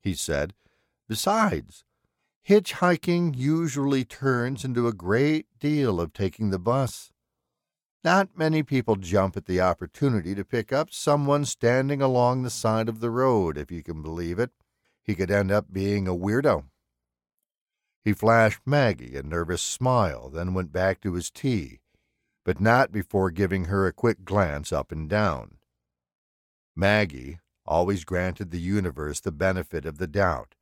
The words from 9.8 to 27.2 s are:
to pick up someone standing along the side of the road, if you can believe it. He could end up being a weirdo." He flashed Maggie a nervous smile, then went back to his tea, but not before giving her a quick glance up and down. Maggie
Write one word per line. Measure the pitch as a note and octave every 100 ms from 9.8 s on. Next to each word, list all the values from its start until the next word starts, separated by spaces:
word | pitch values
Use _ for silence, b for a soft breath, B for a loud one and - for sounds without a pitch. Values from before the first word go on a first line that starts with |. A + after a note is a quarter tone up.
| E2+ - C#3 A2+ E2
to | G2
pick | G2 B2 G#2+
up | C3+ D#3+
someone | - - D3 C#3+ D3
standing | C#3 - A#2 B2 C3+ C#3+
along | C3+ B2+ B2 C3
the | B2+
side | - A2+ A2 A2
of | A2
the | A#2
road, | A#2 C3 A#2 F2 D2
if | D2
you | E2+
can | D#2 D#2+
believe | D#2 E2 E2+ F2
it. | B2 _ _ _ _ _
He | -
could | F#2 F#2
end | G2+ G2
up | G#2 -
being | F#2 G2 G2+ F#2+
a |
weirdo." | F2+ F#2 A2+ C#3+ F2+ C#2 _ _ _ _ _ _ _ _ _ _ _ _ _
He | -
flashed | G2+ G#2+ A2+ A2 - -
Maggie | C#3+ B2+ F2+ A#1+ C2+
a |
nervous | C#2 E2+ E2+ F2+
smile, | - - B2+ B2+ F#2+ B1+ B1+
then | D2+ F2+
went | F#2 F2
back | E2 F#2 F#2+
to | G#2
his | F2 F2
tea, | - C#3 A2+ C#2 A#1+ _ _ _ _ _ _
but | - F2+
not | G#2 A#2+ C3+
before | G2+ F#2 G#2 F#2+
giving | E2 G2 F#2+ F2
her | G2+ F#2+
a |
quick | - A#2+ G#2
glance | F#2 G2 F2+ D2 C#2+
up | D#2 C2+
and | D#2 D#2
down. | G#2 G#2 C#2+ G1+ _ _ _ _ _ _ _ _ _ _ _ _
Maggie | - G2 G#2+ G2+ C2